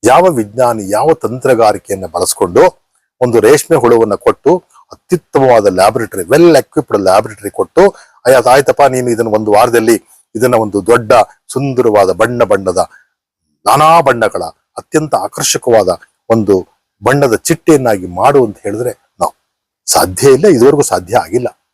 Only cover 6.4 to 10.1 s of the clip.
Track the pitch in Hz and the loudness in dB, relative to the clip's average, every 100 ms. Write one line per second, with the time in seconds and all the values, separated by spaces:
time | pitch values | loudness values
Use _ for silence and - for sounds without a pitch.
6.4 | 170 160 - - 139 107 98 101 110 107 | 4 2 0 -8 -4 -2 0 0 -2 -10
7.4 | 101 - 95 - 196 - _ _ - 131 | -12 -8 -4 2 0 0 _ _ 0 2
8.4 | 120 131 139 127 139 127 123 113 113 107 | 4 2 2 0 0 0 -4 -2 -2 -2
9.4 | 107 104 120 117 113 110 _ | 0 0 2 0 0 -2 _